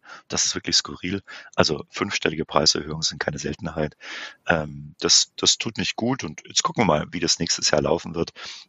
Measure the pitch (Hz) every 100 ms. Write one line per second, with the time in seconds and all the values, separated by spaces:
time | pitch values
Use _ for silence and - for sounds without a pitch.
0 | - - _ 87 - 90 - 82 - 73
1 | 90 98 - - - - 80 71 - -
2 | 101 - 85 78 78 73 78 80 76 78
3 | 78 73 - 76 - 76 82 80 76 -
4 | - - - - - 85 76 71 73 -
5 | 85 - - - - - - - 90 -
6 | 117 135 85 73 - - - - 98 76
7 | - 87 82 - 85 - - 76 69 85
8 | 90 85 80 - - -